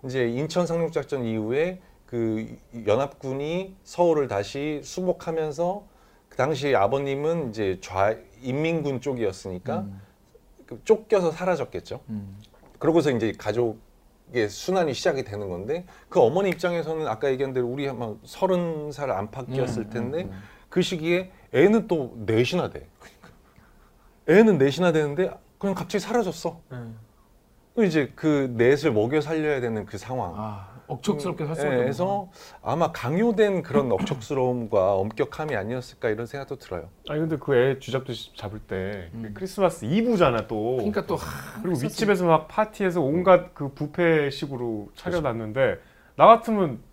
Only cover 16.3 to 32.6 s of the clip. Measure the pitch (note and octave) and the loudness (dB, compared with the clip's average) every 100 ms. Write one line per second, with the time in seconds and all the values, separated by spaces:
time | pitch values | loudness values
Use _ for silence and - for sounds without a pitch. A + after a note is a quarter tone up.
16.3 | D#3+ G3+ E3+ F3+ F3 D#3 D#3+ D3+ A2+ C#3+ | 6 0 0 -2 -2 -4 -4 -4 0 0
17.3 | C3 C3+ B2+ A#2+ C3+ C#3 A#2 A#2 G#2 - | 0 0 0 -2 -2 -4 -4 -6 -8 -14
18.3 | - F#3 F3+ E3+ D#3+ D3+ C#3 C#3 F#2+ G#2 | -2 2 2 0 -4 -8 -6 -4 -2 -4
19.3 | C3+ B2 C3 B2 A2+ G#2+ A2 A#2+ D3+ G3 | -8 -6 -4 -2 -4 -6 -6 -4 -4 -6
20.3 | - - - _ - F3+ F3 D#3+ F3 F#3 | -12 -18 -20 _ -2 0 -2 0 0 -2
21.3 | - - B2 F3+ A3 A3+ E3 B2 A2+ G2+ | -14 -2 6 6 6 2 -2 -2 -8 0
22.3 | A2+ B2+ F3+ B2 D2 - _ - - - | 2 2 0 -2 -6 -18 _ -20 -20 -20
23.3 | - _ _ - _ _ _ _ _ - | -20 _ _ -20 _ _ _ _ _ 6
24.3 | F3+ A3+ E3+ C3+ C#3 F3+ D#3+ D3 D3 F#3 | 8 8 8 4 4 2 4 0 0 -2
25.3 | - _ _ G3 F#3+ F3 G#3 G3+ A#3+ F#3 | -4 _ _ -4 -4 -4 -4 0 -2 -2
26.3 | - E3+ E3 _ B2+ A#2 A2+ - _ _ | -4 -8 -8 _ -14 -12 -14 -20 _ _
27.3 | _ _ _ _ - G#3 D#3 C3+ - D#3+ | _ _ _ _ 0 2 4 0 -2 0
28.3 | D3 C3+ A#2 A#2 C#3 D3+ A#2 G#3 D3+ C#3+ | 2 0 4 6 6 4 2 2 0 0
29.3 | D#3+ D3+ C#3 B2 A2+ G2+ G2 G#2+ B2+ F#2+ | -2 0 0 -2 -4 -6 -12 -8 -6 -6
30.3 | F2+ A2 G#2 F#2+ A#2+ - B2+ - D3+ F3 | -6 -10 -10 -16 -20 -12 -6 -4 -2 -4
31.3 | E3+ D3+ D#3+ D3 B2+ B2 C#3 F#3 G3+ F#3 | -6 -6 -2 0 2 0 0 -2 -2 -6
32.3 | - - - | -16 -20 -12